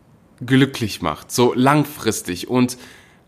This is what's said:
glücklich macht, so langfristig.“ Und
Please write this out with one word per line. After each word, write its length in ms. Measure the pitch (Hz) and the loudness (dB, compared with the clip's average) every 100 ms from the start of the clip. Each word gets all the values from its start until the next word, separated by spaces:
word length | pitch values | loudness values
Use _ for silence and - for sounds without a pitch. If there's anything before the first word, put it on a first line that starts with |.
| _ _ _ - | _ _ _ -14
glücklich 580 | 123 131 135 - 107 - | 0 2 2 0 -6 -4
macht, 300 | 80 73 - | -6 -6 -4
so 200 | - 123 | 2 2
langfristig.“ 960 | 120 131 147 147 - 110 - - 90 - | 4 2 2 0 -4 -4 -4 -4 -8 -2
Und 300 | 127 123 - - - - _ | 0 0 -2 -16 -20 -20 _